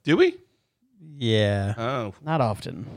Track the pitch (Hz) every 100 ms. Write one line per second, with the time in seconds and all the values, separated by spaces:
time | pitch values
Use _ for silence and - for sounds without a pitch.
0 | - 220 359 359 _ _ _ _ _ 202
1 | 156 143 117 107 104 101 98 104 120 135
2 | 104 - 151 160 113 98 87 85 -